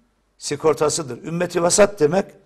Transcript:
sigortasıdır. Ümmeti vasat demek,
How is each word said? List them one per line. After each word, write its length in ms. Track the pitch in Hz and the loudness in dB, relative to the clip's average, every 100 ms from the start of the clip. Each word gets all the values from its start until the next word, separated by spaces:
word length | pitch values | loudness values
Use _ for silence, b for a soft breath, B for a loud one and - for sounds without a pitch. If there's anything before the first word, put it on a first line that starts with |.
| _ _ _ _ | _ _ _ _
sigortasıdır. 840 | - 143 160 151 151 147 139 120 | -10 -2 0 2 0 -2 -6 -10
Ümmeti 400 | 143 170 175 175 | -8 -6 -4 -2
vasat 360 | 170 170 202 - | 2 4 4 4
demek, 260 | 147 180 - - | 0 0 -4 -10